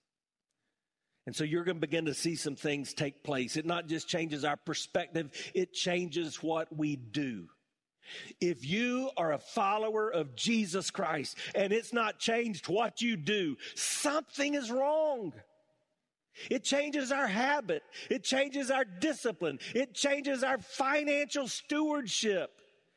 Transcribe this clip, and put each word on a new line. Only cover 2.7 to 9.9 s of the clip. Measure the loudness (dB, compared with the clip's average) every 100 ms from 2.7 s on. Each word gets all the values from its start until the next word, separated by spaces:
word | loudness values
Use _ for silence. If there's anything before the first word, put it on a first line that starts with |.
| -2 -2
take | -2 -4 -4
place. | -4 -2 0 -2
It | 0
not | -2 -2
just | -4 -2
changes | -2 0 0
our | 0 0
perspective, | -2 -6 -2 -2 0 -4 -4 -8 -4
it | -2 0
changes | 0 0 0 0 -2 -4 -2
what | -2 0 -2 -2
we | 0 -2
do. | -4 -2 -2 -4 -10 _ _ _ _ _ -16 -14 -14 -2
If | -2 -2 -2
you | 0 2 0 0 0
are | 0
a | 0
follower | -2 0 2 2 2